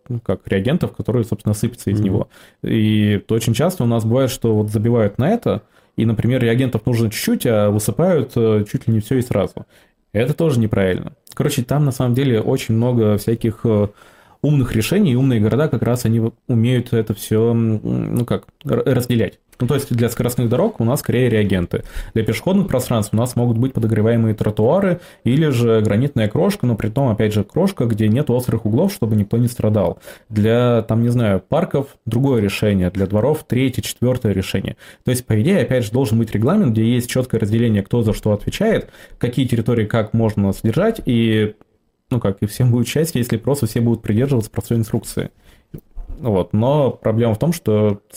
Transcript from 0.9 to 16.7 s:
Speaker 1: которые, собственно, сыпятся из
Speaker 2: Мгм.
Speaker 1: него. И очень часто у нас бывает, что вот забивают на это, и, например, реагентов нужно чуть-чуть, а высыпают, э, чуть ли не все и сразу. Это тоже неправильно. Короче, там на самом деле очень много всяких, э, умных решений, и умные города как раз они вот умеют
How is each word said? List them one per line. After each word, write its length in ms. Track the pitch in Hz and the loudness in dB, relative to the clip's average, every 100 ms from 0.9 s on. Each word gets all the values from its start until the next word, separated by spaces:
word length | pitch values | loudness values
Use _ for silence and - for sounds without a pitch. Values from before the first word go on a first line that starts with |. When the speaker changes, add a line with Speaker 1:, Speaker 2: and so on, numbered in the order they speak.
Speaker 1:
которые, 320 | - 101 165 | -4 -2 -2
собственно, 280 | 151 - - | -2 -4 -2
сыпятся 380 | 107 120 - - | -2 -2 -4 -2
из 80 | 107 | 0
Speaker 2:
Мгм. 60 | 104 | 0
Speaker 1:
него. 220 | 92 - - - _ | -2 -4 -10 -20 _
И 580 | - 113 107 107 104 101 - | -4 0 2 2 2 0 0
очень 240 | 113 117 | -2 0
часто 300 | 113 160 190 | 0 0 0
у 60 | 120 | 0
нас 160 | 117 | 0
бывает, 260 | 110 123 131 | 0 0 0
что 240 | - 117 | 0 0
вот 160 | 107 104 | 0 0
забивают 480 | 107 113 120 104 - | 0 0 2 0 0
на 100 | 135 | 0
это, 320 | 233 - 98 - _ _ - | 0 -2 -4 -6 _ _ -2
и, 100 | 113 | 0
например, 340 | 110 113 127 | 0 0 0
реагентов 460 | 117 117 131 113 - | 2 2 0 -2 -2
нужно 240 | 117 113 | 0 0
чуть-чуть, 340 | - - 240 | -2 -2 0
а 260 | 127 110 104 | 0 2 2
высыпают, 640 | 104 - 107 175 165 113 - | 2 0 0 2 2 0 0
э, 280 | 113 107 101 | 2 2 0
чуть 160 | 139 - | -4 0
ли 80 | |
не 60 | 113 | 0
все 160 | - 135 | 0 -2
и 40 | |
сразу. 440 | - 104 90 - - _ _ _ _ | 0 0 -2 -6 -16 _ _ _ _
Это 200 | 104 131 | -2 -2
тоже 280 | 151 165 123 | 0 0 2
неправильно. 540 | 110 98 95 90 - - - | 0 0 0 0 -6 -14 -10
Короче, 300 | - 151 - | -4 -2 -2
там 200 | 120 143 | -2 0
на 60 | 147 | 0
самом 240 | 127 127 | 0 0
деле 260 | 120 139 113 | 2 2 2
очень 360 | 113 131 - 113 | 0 -2 0 0
много 420 | 120 120 107 104 | 2 2 2 2
всяких, 440 | - 113 117 107 | 0 -2 -2 -2
э, 240 | 120 104 101 - - - _ _ | 0 2 0 -4 -20 -20 _ _
умных 340 | 139 147 120 113 | 0 2 2 0
решений, 360 | 107 185 202 | 0 2 2
и 20 | |
умные 260 | 123 135 120 | 2 2 2
города 280 | 104 117 156 | 2 2 0
как 120 | 120 | 0
раз 240 | 117 120 | 0 0
они 160 | 113 113 | 0 0
вот 140 | 113 - - | 0 -4 -2
умеют 440 | 120 113 | 0 2